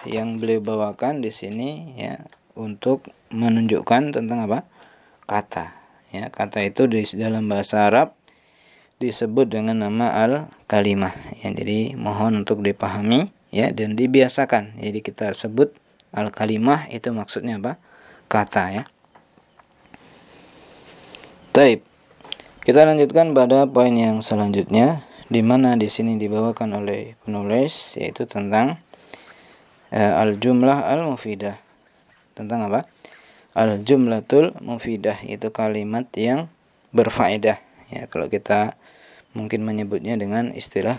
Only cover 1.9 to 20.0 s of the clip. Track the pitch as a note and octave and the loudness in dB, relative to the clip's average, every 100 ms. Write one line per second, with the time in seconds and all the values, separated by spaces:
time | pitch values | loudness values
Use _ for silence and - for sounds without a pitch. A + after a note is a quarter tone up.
1.9 | B2+ G#2+ - - _ _ - A2 G2+ B2 | -12 -10 -10 -16 _ _ -14 -12 -6 -2
2.9 | C3+ - - _ A2+ A#2 A2+ A2+ G#2+ - | -2 -4 -20 _ -2 2 2 2 0 2
3.9 | A#2 D3 C#3 A2+ A#2 G#2+ A#2+ - _ - | 0 2 -2 -4 -4 -4 -4 -6 _ -20
4.9 | _ _ _ - G#2 G2+ - E2 - _ | _ _ _ -4 -4 -4 -10 -10 -14 _
5.9 | _ _ F#2+ A2+ - G2+ G#2+ G2+ - C3 | _ _ -12 -12 -6 -4 -2 -4 0 2
6.9 | A2+ G#2 F#2+ A2 A2 G#2+ G2+ G2+ G#2+ G#2 | 2 -2 -4 -4 -2 -2 -2 -2 2 6
7.9 | A2+ D#3 - _ _ _ _ _ _ _ | 6 4 -2 _ _ _ _ _ _ _
8.9 | _ B2 A2 A2+ A2+ B2+ A2 A2 A2+ G#2 | _ -6 -4 -2 2 2 2 -2 0 -2
9.9 | A2 A#2+ G2+ A2+ C#3+ D#3 - _ G#2+ G2+ | 0 0 2 2 2 -4 -16 _ 2 2
10.9 | G2 F#2 - - - G#2 G#2+ G2+ G#2+ A2+ | 2 0 -6 -16 -12 -8 -6 -2 -2 -2
11.9 | C3 A2 G#2 A2 G#2+ G2 G#2+ G2+ G2+ G2 | -4 -6 0 0 0 0 0 0 -2 -4
12.9 | G2 G#2 B2 F#3+ - _ - A2+ - G#2+ | -2 2 2 2 -8 _ -2 0 0 -4
13.9 | G#2+ B2+ C3+ B2+ - C3 A#2 G#2 G#2+ G#2+ | 0 4 6 4 4 2 0 0 -8 -8
14.9 | G#2 G#2+ - G#2+ G2 A2 A2+ D3 - _ | -6 -8 -6 -4 -4 -4 2 2 2 _
15.9 | _ _ - G#2 - A2 A2 A#2 D3+ C#3+ | _ _ -6 -6 -4 -2 0 2 0 -2
16.9 | A#2+ B2 A2+ G#2 A2 A#2+ A2 G#2+ D#3+ _ | -8 -6 -6 -8 -8 -6 -6 -6 -10 _
17.9 | - - - _ A2 G#2 G#2 F#2 G2+ A#2+ | -20 -20 -20 _ -2 0 -2 -2 -4 -10
18.9 | _ _ _ _ _ _ _ _ _ _ | _ _ _ _ _ _ _ _ _ _
19.9 | - | -20